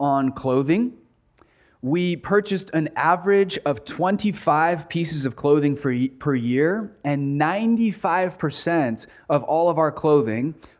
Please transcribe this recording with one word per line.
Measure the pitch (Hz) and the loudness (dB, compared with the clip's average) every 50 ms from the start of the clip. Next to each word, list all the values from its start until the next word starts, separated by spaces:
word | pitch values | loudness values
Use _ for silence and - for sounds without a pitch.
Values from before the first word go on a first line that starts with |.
on | 143 143 139 139 135 131 127 | 0 0 2 2 0 0 -2
clothing. | - - 135 123 131 139 139 170 214 240 247 - - _ _ _ _ _ _ _ _ - _ _ _ _ _ _ _ - | -2 -2 0 2 2 2 2 2 0 0 -2 -4 -10 _ _ _ _ _ _ _ _ -20 _ _ _ _ _ _ _ -4
We | 127 151 175 180 180 175 | -2 0 0 0 0 -2
purchased | 156 - - 196 208 202 202 196 180 190 - - | -4 -2 0 0 0 2 0 -4 -4 -4 -4 -2
an | 160 156 151 - | -2 -2 -2 -2
average | - 143 160 180 175 170 196 202 202 196 180 - 147 - | 0 2 2 2 2 2 2 2 2 2 0 -2 -4 -2
of | 143 139 113 - | -2 -4 -4 -6
twenty-five | - - - 170 185 202 196 - 208 175 - - 165 147 151 160 170 175 160 151 - | -16 -6 -4 -2 0 0 0 0 -2 -2 -2 0 0 2 2 4 2 0 -2 -4 -6
pieces | - 170 170 156 160 147 135 | -4 -4 -2 -2 -4 -2 -4
of | 131 113 | -4 -6
clothing | - - 143 147 151 147 143 143 | -2 2 4 4 4 4 2 0
for, | 143 - 135 123 123 127 131 - - | 0 -2 -2 -2 0 -2 -4 -4 -6
per | - 151 135 | -4 -2 -2
year, | 127 117 120 123 131 147 165 190 220 214 196 - _ - | 0 0 0 0 2 2 2 0 -2 -4 -8 -12 _ -4
and | 143 143 139 143 139 139 | -4 -2 -2 -2 -2 0
ninety-five | 143 151 160 185 202 226 226 233 226 233 220 185 - - 185 165 185 185 180 180 - | 0 0 0 0 0 0 0 2 2 2 0 -2 -2 -2 -2 0 0 0 -2 -4 -4
percent | - 151 - - - 170 170 165 143 120 113 - - - - - - - | -4 -4 -4 -2 -2 0 0 0 0 0 -2 -6 -10 -18 -20 -20 -6 -2
of | 147 143 - | -2 -2 0
all | - 156 160 170 175 | 0 -2 0 2 2
of | 165 156 | 2 2
our | 160 151 151 | 0 0 -2
clothing | - - 156 151 147 131 113 110 113 127 160 160 - - - _ _ | -2 0 4 4 4 4 2 -2 -4 -4 -6 -6 -8 -18 -20 _ _